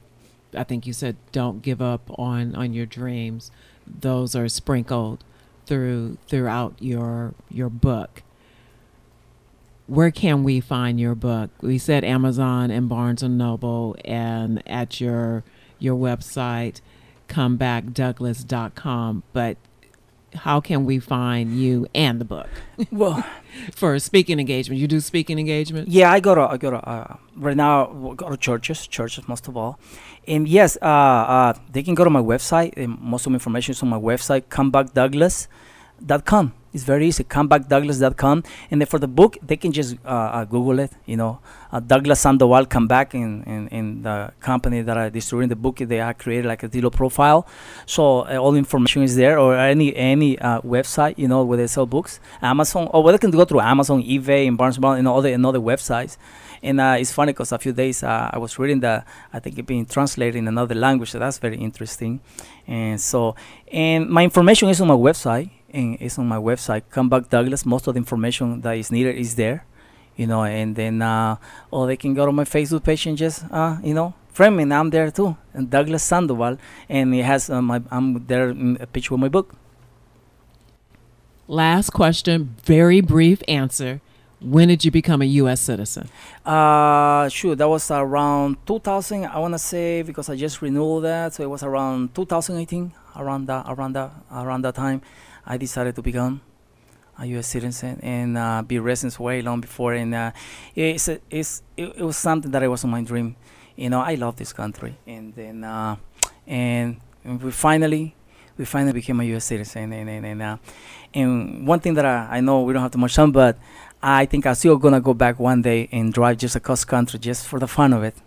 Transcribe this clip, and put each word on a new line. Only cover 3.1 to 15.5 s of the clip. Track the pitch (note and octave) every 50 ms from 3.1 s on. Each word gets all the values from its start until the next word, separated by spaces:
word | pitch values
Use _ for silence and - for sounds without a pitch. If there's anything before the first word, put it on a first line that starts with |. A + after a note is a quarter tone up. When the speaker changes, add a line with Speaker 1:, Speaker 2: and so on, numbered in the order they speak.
| B2 A#2+ A2+ A2+ A2+ A2+ - - _ _ _ _ _ _ _
Speaker 1:
Those | - - - - C3+ C3 B2+ B2+ A#2+ - C3
are | A#2+ A#2
sprinkled | - - - - C#3 B2 A#2 - C3 A#2+ A2+ A2 A#2 - - _ _ _ _ _ _ _ _
through, | - D3 C3+ B2+ B2+ B2 A#2+ A2+ A#2 - - _ -
throughout | - C3+ B2+ A#2+ A2 A#2+ B2 - - -
your, | - C3 B2 A#2+ A#2 A#2 A#2 A#2 A#2 A2+ - _ - -
your | - - B2+ A#2+
book. | A2+ A#2 - C#3 B2 A2 F#2+ - - - - _ _ _ _ _ _ _ _ _ _ _ _ _ _ _ _ _ _ _ _ _ _ _ _ _ _ _ _ _ _ _ _ -
Where | C3 C#3+ E3 E3+
can | D#3 - - F3+ D3+ C#3+ C3+
we | C3+ C3+ B2+
find | B2 - C#3 B2 B2 A#2+ A#2+ A#2+
your | A#2+ A#2 A#2+
book? | A2+ A2+ B2 A#2 A2+ G#2+ G#2 _ -
We | - - B2+ B2+
said | - - D3+ C#3+ A2+
Amazon | G2 B2+ C3 C3 C3 B2 B2 C3+ B2+ B2+ B2 B2 B2
and | G#2+ A#2 B2 A#2+
Barnes | A#2+ A#2 A#2+ A#2+ A#2+ A#2
and | C3 B2+ B2 B2
Noble | A#2+ A#2+ A#2 A2+ - A#2+ A#2 A#2 A#2 A2+ - - -
and | - A2+ A#2 A#2 A#2 A2+ A2+ A2+ A2+ A2+ - -
at | - - B2 B2 A#2+ - -
your, | B2+ B2 A#2+ A#2 A#2 A2+ A2+ A2+ A2 _